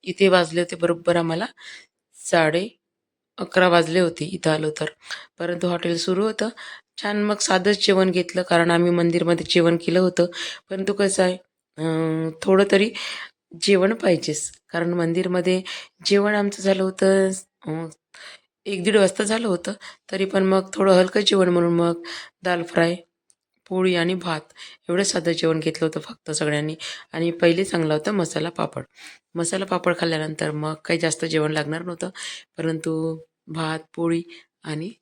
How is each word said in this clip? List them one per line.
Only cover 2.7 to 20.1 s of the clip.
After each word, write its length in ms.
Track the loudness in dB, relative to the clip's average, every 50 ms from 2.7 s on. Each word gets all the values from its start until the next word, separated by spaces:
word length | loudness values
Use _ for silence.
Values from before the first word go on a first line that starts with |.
| _ _ _ _ _ _ _ _ _ _ _ _ _
अकरा 300 | -12 -12 -2 2 4 6
वाजले 320 | 6 6 4 4 4 2 2
होते 260 | 2 2 0 -4 -8
इथं 260 | -8 -8 -2 0 0
आलो 200 | 0 0 -2 -4 -4 -4
तर, 60 | -8 -8 -8 _ _ -16 -16 -16 -16 _ _ _
परंतु 280 | -6 -6 -4 -2 -2
हॉटेल 300 | -2 -2 -2 -2 -2 -2
सुरू 260 | -2 -2 -2 0 0 0
होतं. 260 | -2 -2 -2 -4 -6 -6 -10 -18 -18 -18 -20 _ _ _ -8
छान 220 | -6 -4 -2 0 0
मग 140 | 0 -2
साधंच 500 | -2 0 0 0 2 2 2 0 2 2
जेवण 240 | 2 4 4 4 4
घेतलं, 300 | 2 0 -2 -2 -2 -4
कारण 300 | -2 2 2 4 4 4
आम्ही 200 | 4 4 4 4
मंदिरमध्ये 540 | 4 4 2 2 2 2 2 2 0 0 0 0
जेवण 280 | 2 4 4 4 2
केलं 220 | 2 0 0 2 2
होतं. 260 | 2 2 2 2 0 0 0 -10 -10 -10 -12 -14 _ _
परंतु 240 | -8 -6 -4 -4 0
कसं 300 | 0 0 0 2 2 2
आहे, 100 | 0 0 -4 _ _ _ _ _ _ _
अं, 540 | -6 -4 -2 -2 0 0 -2 -2 -2 -4 -6 -6 -6
थोडं 220 | 0 4 4 4 6 6
तरी 200 | 4 4 2 2 -2 -8 -12 -10 -12 -12 -14 -18 _ _ _ _ -12 -4
जेवण 320 | 2 2 4 4 4 2 0
पाहिजेच, 580 | 0 2 2 2 2 0 -4 -6 -6 -8 -10 -12 _ _ _
कारण 240 | -6 -4 -2 -2 0
मंदिरमध्ये 680 | 0 0 0 0 -2 -2 0 -2 0 0 0 0 0 -2 -6 -12 -12 -14 -18 _ _ -2
जेवण 300 | 2 2 2 2 2 0
आमचं 280 | 0 0 -2 -4 -2 0
झालं 200 | 0 2 2 0
होतं, 460 | -2 0 2 4 4 4 4 4 2 -2 -4 -10 _ _ _ -10
अं, 220 | -8 -8 -8 -8 -10 -14 _ _ _ _ -20 -20 -20 -20 -20 _ _ _ _ _
एक 180 | -6 -6 -2 -2
दीड 140 | 2 4
वाजता 260 | 4 4 4 2 -2 -2
झालं 240 | -2 -2 -2 -2
होतं, 260 | -2 -2 -2 -4 -8 -10 -10 -14 -20 -20 _ _ -10